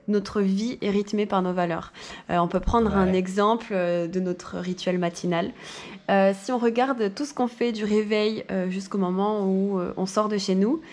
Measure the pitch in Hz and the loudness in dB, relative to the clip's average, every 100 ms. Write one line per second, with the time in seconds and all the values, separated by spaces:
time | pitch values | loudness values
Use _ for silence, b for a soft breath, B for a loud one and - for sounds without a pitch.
0 | - 208 202 214 196 190 226 254 202 202 | -2 0 0 0 2 2 0 -2 0 0
1 | 196 208 208 202 180 180 175 170 - - | 0 0 0 0 0 0 0 -2 -8 -14
2 | B B B 175 170 185 - 233 220 196 | B B B 0 2 0 2 2 4 4
3 | 185 185 185 190 208 233 226 196 175 175 | 4 2 0 2 2 2 0 -2 0 0
4 | 170 185 185 180 - 180 175 180 - 180 | -2 -2 -2 -4 -8 -8 -6 -4 -2 0
5 | 175 175 180 170 - - B B B 196 | -2 -2 -2 -2 -2 -6 B B B -8
6 | - 196 196 196 - 254 233 226 262 254 | 2 4 6 2 -2 0 2 2 2 0
7 | 208 196 294 - 240 233 240 214 214 208 | -2 -2 -6 -2 -2 0 -2 -2 0 2
8 | 214 214 214 220 - 190 185 190 196 208 | 2 2 0 -2 -4 -2 -2 -4 -4 -2
9 | 180 185 208 214 190 190 196 196 180 - | 0 2 0 0 2 2 0 0 -2 -4
10 | 190 214 214 208 196 185 202 320 B | -2 0 0 0 0 2 2 0 B